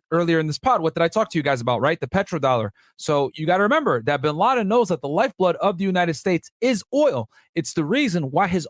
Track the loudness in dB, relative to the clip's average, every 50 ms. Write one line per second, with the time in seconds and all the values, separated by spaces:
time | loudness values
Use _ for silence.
0 | _ _ -2 0 2 2 2 0 0 -2 -6 -2 0 0 0 2 0 -2 0 0
1 | 0 0 2 0 -2 0 -2 -2 0 0 -2 0 0 -2 0 2 2 0 0 -2
2 | -4 -2 -2 -2 -2 -2 -4 -2 0 0 0 0 -2 -4 -8 _ _ _ _ -10
3 | -4 -2 0 0 0 -2 -4 -4 0 0 2 2 2 2 2 2 2 2 0 0
4 | 0 0 -2 0 0 -2 0 2 2 2 2 0 0 0 2 0 2 0 -2 -4
5 | -4 -2 0 0 0 0 0 0 0 0 0 0 0 -2 0 0 -2 0 0 0
6 | 0 0 -2 -2 -2 0 -2 -2 -2 -8 _ _ 0 0 0 0 -2 -2 0 2
7 | 2 2 2 -2 -6 -8 _ _ _ _ _ -6 -6 -4 -4 -4 -2 0 0 0
8 | 0 0 0 -2 -4 -2 0 0 0 2 0 -2 -4 -2